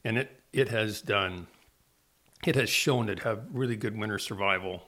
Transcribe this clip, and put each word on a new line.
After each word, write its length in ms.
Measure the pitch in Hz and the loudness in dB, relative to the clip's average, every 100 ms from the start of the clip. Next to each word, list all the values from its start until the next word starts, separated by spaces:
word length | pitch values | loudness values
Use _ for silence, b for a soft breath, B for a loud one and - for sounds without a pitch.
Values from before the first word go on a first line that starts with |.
and 140 | 117 117 | -2 -2
it, 240 | - - _ | -2 -10 _
it 160 | 131 127 | 0 2
has 320 | 113 110 101 | 2 0 -2
done, 460 | - 101 92 90 85 b b _ _ _ _ _ _ _ - | 0 0 0 -4 -12 b b _ _ _ _ _ _ _ 0
it 100 | 135 | 2
has 140 | 117 | 2
shown 380 | - - 123 110 | 2 4 4 2
to 80 | 98 | 0
have 200 | 117 104 123 | -2 -4 -4
really 240 | 127 127 110 | -4 -2 -2
good 220 | 110 110 | -2 -2
winter 200 | 107 98 | -2 -2
survival 640 | - 101 98 92 92 90 | -4 -2 2 2 0 -8